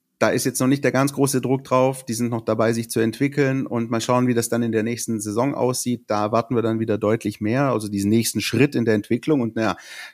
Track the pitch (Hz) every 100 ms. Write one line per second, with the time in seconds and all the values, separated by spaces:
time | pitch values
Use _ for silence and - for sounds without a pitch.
0 | _ - 110 120 135 - 127 139 139 127
1 | 139 135 139 127 123 135 - 127 131 135
2 | - 113 120 117 113 110 113 117 113 113
3 | 113 113 143 143 135 135 - 117 117 117
4 | 120 123 123 117 117 117 117 110 113 113
5 | - 110 104 104 139 - 123 123 123 120
6 | - 104 104 113 - 120 113 110 110 104
7 | 104 113 107 - 107 127 139 113 104 101
8 | 101 113 113 107 - 113 143 127 113 107
9 | - 117 - 147 117 113 107 - - -
10 | -